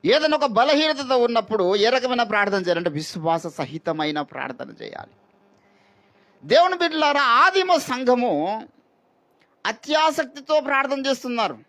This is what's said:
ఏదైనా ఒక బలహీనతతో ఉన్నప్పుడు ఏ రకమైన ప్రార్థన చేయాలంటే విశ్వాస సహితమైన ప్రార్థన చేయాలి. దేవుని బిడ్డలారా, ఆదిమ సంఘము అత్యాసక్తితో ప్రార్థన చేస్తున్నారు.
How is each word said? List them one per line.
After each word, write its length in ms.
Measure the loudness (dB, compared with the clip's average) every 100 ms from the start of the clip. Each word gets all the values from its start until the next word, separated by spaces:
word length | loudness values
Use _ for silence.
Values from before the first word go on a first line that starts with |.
| 2
ఏదైనా 320 | 2 2 0
ఒక 80 | 0
బలహీనతతో 720 | 2 2 2 2 -2 0 0
ఉన్నప్పుడు 580 | 2 0 -2 -2 0 2
ఏ 140 | 2
రకమైన 340 | 0 0 -2
ప్రార్థన 380 | 0 0 0 0
చేయాలంటే 280 | 0 -2 -2
విశ్వాస 580 | -6 -8 -6 -2 -2 -4
సహితమైన 720 | -10 -10 -8 -8 -4 -4 -6
ప్రార్థన 480 | -8 -10 -10 -10 -14
చేయాలి. 420 | -14 -16 -14 -18 _ _ _ _ _ _ _ _ _ _ _ _ _ 2
దేవుని 320 | 4 4 2
బిడ్డలారా, 440 | 0 2 0 2
ఆదిమ 540 | 2 4 4 4 2 0
సంఘము 920 | 0 -2 2 2 2 -2 -2 -4 -10 _ _ _ _ _ _ _ _ _ -8
అత్యాసక్తితో 960 | -8 -2 2 2 0 -6 -10 -2 -2
ప్రార్థన 460 | 2 0 0 -2 -2
చేస్తున్నారు. 540 | -2 -4 -4 -4 -6